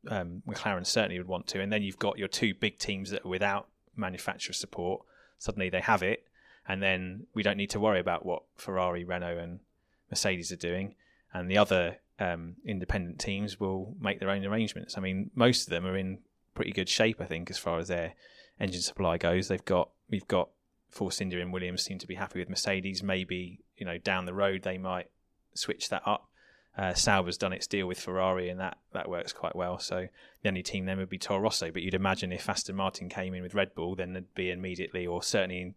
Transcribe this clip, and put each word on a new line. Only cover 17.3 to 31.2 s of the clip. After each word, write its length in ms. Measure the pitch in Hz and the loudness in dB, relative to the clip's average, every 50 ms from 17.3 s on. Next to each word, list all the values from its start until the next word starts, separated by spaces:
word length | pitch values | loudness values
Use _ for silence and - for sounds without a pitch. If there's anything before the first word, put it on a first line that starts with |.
| 82 82 85 - | -4 -6 -6 -6
as 80 | - - | -8 -4
far 180 | - 85 85 | -2 0 0
as 120 | 82 87 92 | 0 0 0
their 260 | 87 85 82 80 - _ - - - - - - _ - | 0 -2 -2 -4 -8 _ -20 -20 -20 -20 -20 -20 _ -4
engine 220 | 104 95 90 90 | -2 -2 0 -2
supply 380 | 87 - - - 98 85 85 85 | -4 -4 -2 2 2 2 4 4
goes. 280 | - 85 87 92 92 | 4 4 4 4 2
They've 160 | - 95 90 - | 2 -2 -2 2
got, 260 | - 92 90 - - _ _ _ - | 2 4 4 4 2 _ _ _ -4
we've 180 | 110 95 - | -4 -4 0
got 220 | - 101 92 80 - _ _ _ _ _ _ _ _ | 2 2 2 2 0 _ _ _ _ _ _ _ _
Force 320 | - - 104 92 - - | -6 -4 -2 -2 -2 -2
India 200 | 101 92 90 90 | -2 -2 -2 -2
and 120 | 87 90 92 | -2 -2 -2
Williams 300 | 92 90 90 90 90 - | -2 -2 -2 -2 -2 -4
seem 160 | - 101 92 | -4 -6 -8
to 80 | - | -8
be 80 | - 90 | -10 -6
happy 240 | 87 95 - - 90 | -6 -6 -4 -4 -4
with 100 | 90 - | -4 -2
Mercedes. 540 | 92 - - - 98 95 92 98 95 92 95 | -4 -2 0 0 0 0 0 -2 -4 -2 0
Maybe, 560 | 98 95 92 92 - 92 90 90 87 92 - - _ _ | 0 0 0 0 -2 -4 -6 -6 -8 -12 -18 -20 _ _
you 80 | - 104 | -8 -6
know, 140 | 90 85 90 | -6 -6 -4
down 260 | - 104 95 92 90 | 0 0 0 0 0
the 80 | 90 90 | -2 0
road 300 | 98 101 98 95 95 - | 2 2 2 2 0 -2
they 160 | 95 92 92 | -4 -4 -2
might 320 | 95 92 92 90 85 - _ _ _ _ _ _ _ _ _ | -2 -2 -2 -2 -4 -8 _ _ _ _ _ _ _ _ _
switch 360 | - - - - - - - | -6 -4 -4 -2 -4 -2 -4
that 120 | - - - | -4 -2 2
up. 200 | 101 104 - - _ _ _ _ - _ _ _ _ _ | 2 0 0 -2 _ _ _ _ -20 _ _ _ _ _
Uh, 200 | - 98 90 87 | -2 -2 0 2
Sauber's 420 | - - 117 101 95 90 87 85 | 4 4 6 6 4 4 2 -2
done 160 | - 104 92 92 | -2 -2 -2 -2
its 140 | - - | -4 -4
deal 180 | - - 101 95 | -2 0 0 0
with 140 | 90 92 - | 0 -4 -6
Ferrari, 500 | - - 92 92 92 95 92 92 90 90 | -4 -2 2 4 4 4 4 2 0 -2
and 100 | 90 92 | -2 -2
that, 180 | 95 90 - _ _ _ - | -4 -4 -6 _ _ _ -6
that 160 | 92 - - | -6 -4 -2
works 220 | 90 85 - - | -4 -4 -4 -6
quite 240 | - - - 82 - | -6 -4 -4 -4 -2
well. 220 | 87 90 90 90 | -2 -2 -2 -2
So 300 | 87 - - 92 92 92 - _ - - - - _ | -4 -4 -4 -4 -4 -4 -6 _ -20 -20 -20 -20 _
the 80 | - 104 | -2 0
only 140 | 95 92 87 | 0 0 -4
team 220 | - - 98 92 | -2 -2 -2 -2
then 120 | 92 95 | 0 -2
would 120 | 95 95 90 | -2 -2 -4
be 100 | 98 | -4
Toro 220 | 92 | -8